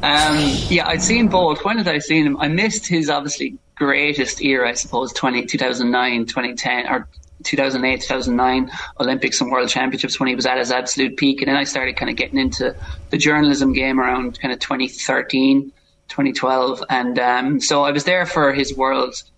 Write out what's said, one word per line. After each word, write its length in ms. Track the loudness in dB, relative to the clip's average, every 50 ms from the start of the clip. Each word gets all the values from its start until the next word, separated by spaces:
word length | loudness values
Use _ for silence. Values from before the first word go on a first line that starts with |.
| 2
Um, 340 | 2 2 4 4 4 4 2 2 2 0 -2 -2 0
yeah, 180 | 0 0 2 0
I'd 140 | 0 0
seen 280 | 0 2 2 4 4 4
Bolt. 340 | 4 4 4 4 2 0 -2
When 120 | -2 0 0
had 100 | 0 0
I 120 | 0 -2
seen 280 | 0 0 2 4 4 2
him? 100 | 2 0
I 120 | 0 0
missed 360 | 0 2 0 0 0 -2 -4
his, 240 | 0 0 0 2 0
obviously, 480 | 0 -2 -2 -4 -6 -6 -6 -8 -8 -10 _ _ _
greatest 640 | -2 0 0 2 2 2 0 0 -2 -2 -4 -4 -4
era, 280 | 0 0 2 2 2 0
I 40 | 0
suppose, 400 | -4 -6 -4 -4 -4 -4 -4 -6
twenty, 320 | -4 -2 -2 -2 -2 -4
two 120 | -4 -4 -2
thousand 320 | -2 -2 -2 0 0 0
nine, 360 | 2 2 2 2 0 -2 -2
twenty 280 | -2 -4 -4 -4 -4 -6
ten, 320 | -6 -4 -2 -2 -2 -2 -2
or 200 | -4 -4 -4 -8 -18 -20 -20 -20 -20 -12 -8
two 140 | -4 -2 0
thousand 280 | 0 0 0 0 0
eight, 160 | 0 0 -2
two 60 | -2 -4
thousand 280 | -4 -2 0 0 0
nine 340 | 2 2 2 2 2 0 -2 -6 -12 -12 -12 -8 -4
Olympics 420 | -2 -2 0 0 0 -2 0 0
and 100 | -2 0
World 180 | 0 0 0 0
Championships 500 | 0 0 0 0 -2 -2 -4 -4 -2 -2
when 80 | 0 0
he 80 | 0
was 100 | 0 0
at 120 | 0 0 0
his 140 | 0 0
absolute 460 | 0 -2 -2 -4 -2 -2 -2 -2 0 0
peak. 240 | 0 0 2 2
And 80 | 0 0
then 60 | 0
I 80 | 0 0
started 340 | -2 -2 -2 -2 -2 -4 -4
kinda 160 | -4 -4 -2
getting 240 | -4 -4 -2 0 0
into 380 | 0 0 -2 -2 -2 -2 -2 -4 -10 -12 -12 -12 -8 -4
the 80 | -2 0
journalism 560 | 2 2 4 4 4 4 4 4 2 2 2
game 260 | 2 0 2 2 2
around 400 | 2 2 0 0 -2 -6 -8 -6
kinda 180 | -4 -4 -4 -4
twenty 320 | -4 -4 -2 -2 -2 -4
thirteen, 840 | -4 -8 -2 0 0 0 0 0 0 2 4 6 6 4 2 0 -12 _ _ _ _ _ _ _
twenty 240 | -4 0 0 0 0
twelve. 500 | 0 0 2 2 2 2 0 -2 -4 -4 -2
And, 280 | -2 -2 0 0 0 0
um, 420 | 2 2 2 2 2 0 0 0
so 220 | 0 2 2 2 2
I 80 | 2
was 120 | 2 0 2
there 220 | 2 2 2 0
for 280 | 0 0 2 2 4 4
his 220 | 2 -2 -2 0
World 400 | 0 0 0 2 0 -2 -2 -4 -10 -16 -16 _